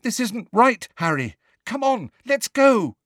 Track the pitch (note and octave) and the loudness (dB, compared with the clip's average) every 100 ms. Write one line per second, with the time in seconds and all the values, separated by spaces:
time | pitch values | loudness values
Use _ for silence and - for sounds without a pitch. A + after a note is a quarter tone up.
0 | B3 A3 A#3+ A3 F#3 G3 B3+ G#3 - - | -6 -4 -6 -6 -4 2 2 2 -10 -6
1 | E3 D3 A#2+ - _ _ - C4+ C4+ C4 | -2 -2 -4 -8 _ _ -10 -4 -2 -2
2 | C#3 _ B3 C#4 - - C4+ A#3+ D#3 - | -6 _ -2 -2 -2 2 4 4 0 -8